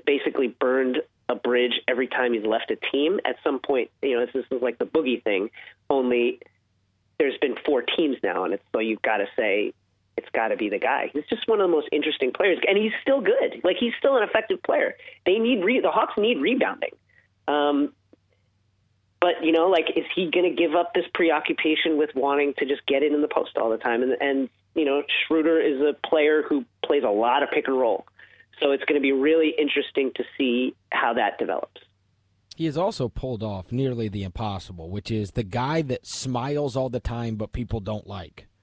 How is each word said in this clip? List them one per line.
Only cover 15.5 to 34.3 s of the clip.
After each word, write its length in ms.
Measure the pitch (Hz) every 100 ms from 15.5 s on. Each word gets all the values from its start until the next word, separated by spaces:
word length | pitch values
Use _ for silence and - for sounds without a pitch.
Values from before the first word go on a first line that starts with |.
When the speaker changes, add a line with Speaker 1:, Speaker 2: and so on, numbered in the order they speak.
| 247
Speaker 1:
re-, 180 | 180 247
the 100 | 175
Hawks 220 | 175 294 -
need 220 | 214 185
rebounding. 520 | 160 262 98 - - - _ _ _ _ -
Um, 460 | 147 147 143 143 - _ _ _ _ _ _ _ _ _ _ _ -
but, 240 | 175 -
you 80 | 160
know, 160 | 165 180
like, 180 | 175 160 -
is 100 | -
he 160 | - 175
gonna 240 | 175 180
give 220 | 165 170 170
up 180 | 170
this 120 | 185 165
preoccupation 840 | - 165 151 - 160 160 156 165 151
with 140 | 151
wanting 400 | 135 139 143 143 135
to 60 | 135
just 200 | 139 -
get 180 | 139
it 80 | 147
in 100 | 147
the 60 | 151
post 300 | - - -
all 120 | 110
the 80 | 110
time? 260 | 123 117
And, 140 | 127 -
and, 280 | 139 135 127 _ _ 165
you 100 | 143
know, 160 | 143 143 - -
Schroeder 340 | 160 156 160
is 220 | 156 135
a 120 | 147 - -
player 360 | 160 151 156
who 220 | 143 143 123 _ -
plays 180 | 147
a 60 | 123
lot 320 | 104 117 135
of 80 | 139
pick 160 | 156 147
and 120 | 131
roll. 260 | 120 98 - _ - - _ -
So 100 | 143
it's 120 | 139 -
gonna 160 | 147
be 100 | 135
really 420 | 135 143 160 156 -
interesting 540 | 147 143 - - 135 -
to 80 | - -
see 380 | 131 120 127 - -
how 220 | - 123
that 240 | 117 107 -
develops. 440 | 90 82 - - _ _ _ _ _ _ - -
Speaker 2:
He 100 | 160
has 120 | 143
also 300 | 196 - 123
pulled 360 | - 131 113
off 280 | 110 98 -
nearly 360 | 120 135 117 110
the 160 | 101
impossible, 640 | 95